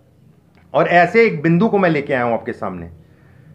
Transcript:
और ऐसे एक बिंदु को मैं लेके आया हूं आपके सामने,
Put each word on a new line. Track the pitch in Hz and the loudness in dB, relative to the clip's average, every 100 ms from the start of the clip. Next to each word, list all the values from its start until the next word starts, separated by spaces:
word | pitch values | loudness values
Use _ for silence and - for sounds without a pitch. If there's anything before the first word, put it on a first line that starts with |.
| _ _ _ _ _ _ _ | _ _ _ _ _ _ _
और | 139 165 | -2 2
ऐसे | 175 175 226 226 | 2 4 4 2
एक | 165 | 2
बिंदु | 160 170 220 | 0 2 2
को | 208 | 2
मैं | 185 | 0
लेके | 151 139 | 0 -2
आया | 131 | -2
हूं | 120 | -2
आपके | 113 - | -4 -6
सामने, | 113 104 90 85 - - _ - - - | -8 -8 -10 -14 -18 -20 _ -20 -20 -20